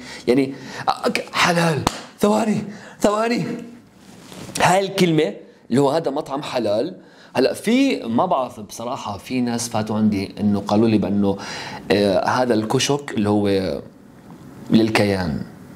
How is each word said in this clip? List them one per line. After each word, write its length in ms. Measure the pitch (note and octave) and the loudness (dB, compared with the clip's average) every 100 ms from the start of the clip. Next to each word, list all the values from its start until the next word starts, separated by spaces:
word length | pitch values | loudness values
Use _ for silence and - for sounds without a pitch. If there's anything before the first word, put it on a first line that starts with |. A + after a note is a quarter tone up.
| - - - | -8 -6 2
يعني 260 | B2+ C3 - - - - | 2 2 -4 -12 -4 -4
أ-، 200 | - B3 | -2 -2
أك-، 240 | - - | -2 -4
حلال. 500 | - - E3+ E3+ C#3+ G#2+ - - - | 0 2 2 2 0 -4 -6 -14 0
ثواني، 440 | G#3 G#3+ A3 G3+ G#3 - - - | 2 2 2 0 -4 -12 -16 -2
ثواني. 440 | G#3+ G#3 A3+ A#3+ - - - - - - - - - - - - | 0 2 0 0 -2 -6 -10 -18 -20 -20 -20 -20 -20 -18 -12 0
هاي 180 | D#3+ F#3+ | 4 4
الكلمة 540 | G3 G3 F3+ D#3 F3 - - - _ | 2 2 4 4 2 -2 -16 -20 _
اللي 100 | A#2+ | 2
هو 100 | C#3 | 4
هذا 200 | D#3 D#3+ | 2 0
مطعم 320 | C#3 - C#3 | -4 -6 -8
حلال. 540 | D3 C3 G#2 G#2+ D#3 F#3+ - - - B2 | -4 -2 0 0 -2 -6 -20 -20 -6 0
هلا 160 | C3+ | 0
في، 500 | D3 - B3 C#4 - | 0 2 2 2 0
ما 220 | A2+ A#2 F3+ | -2 0 2
بعرف 340 | D#3 B2 A2 | 0 -2 -8
بصراحة، 580 | G#2 - A#2 C3 A2 G2+ | -16 -10 -8 -8 -8 -10
في 220 | - B2+ | -6 -2
ناس 280 | A#2+ A#2 - | 0 -2 -2
فاتوا 280 | G#2+ G#2+ G#2+ | -2 -2 2
عندي 380 | G#2+ F#2+ G2 - | 2 2 -2 -2
إنه 200 | G#2 G2+ | 0 0
قالوا 280 | G2 G#2 A2+ | 2 2 4
لي 100 | G#2+ | 2
بأنه، 400 | F#2 G2+ G2+ G2 - - - - - | 2 0 0 0 -6 -12 -12 -14 0
آه، 380 | G2+ G2+ F#2 - | 2 4 2 0
هذا 260 | B2 B2+ | 0 2
الكشك 560 | A2 A2 C3 - C#3+ C#3+ | 2 2 0 2 0 -2
اللي 180 | A#2+ G#2 | -2 2
هو 500 | G#2 G2+ G2 F#2 C2 - - - - - - - - - | 2 2 2 0 -4 -8 -20 -20 -20 -20 -20 -20 -18 2
للكيان. 720 | A2 A2 A2 G#2 F#2+ F2 C#2 - - - | 4 4 2 2 0 -2 -4 -8 -16 -20